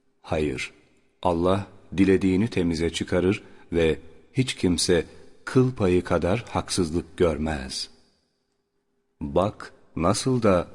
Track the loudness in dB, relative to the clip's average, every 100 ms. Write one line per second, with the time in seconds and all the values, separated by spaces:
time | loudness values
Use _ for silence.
0 | _ _ -6 -2 -2 -4 -10 -14 _ _
1 | _ _ -2 0 2 0 -2 -16 -12 2
2 | 4 4 4 2 0 0 -2 0 -2 -4
3 | -2 0 0 0 -6 -20 -6 0 0 0
4 | -6 -20 -10 -4 -2 0 0 0 2 2
5 | 0 -10 -20 -18 -2 2 2 2 2 2
6 | 2 0 0 -2 -2 -6 -4 -2 -2 -2
7 | -6 0 0 0 -4 -6 -8 -10 -12 -16
8 | _ _ _ _ _ _ _ _ _ _
9 | _ _ -4 0 -2 -4 -18 -20 -14 -2
10 | 0 0 0 0 2 2 0